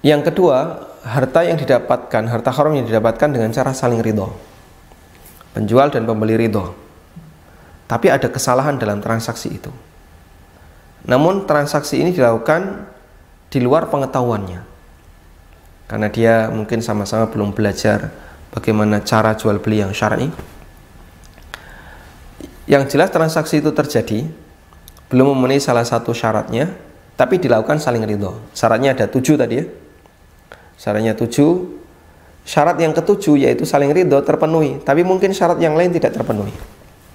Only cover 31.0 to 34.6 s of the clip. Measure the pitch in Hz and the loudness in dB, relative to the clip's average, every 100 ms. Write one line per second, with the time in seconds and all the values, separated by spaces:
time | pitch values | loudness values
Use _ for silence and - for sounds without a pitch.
31 | 110 107 117 - 147 180 180 - - - | -2 -2 -2 2 4 2 -4 -14 -20 -20
32 | - - - - - - 151 165 160 156 | -20 -20 -20 -20 -4 2 2 2 0 0
33 | 165 202 160 147 135 123 160 143 143 170 | 0 0 4 4 4 0 0 0 2 2
34 | 175 139 - - 160 160 | 4 2 2 0 2 2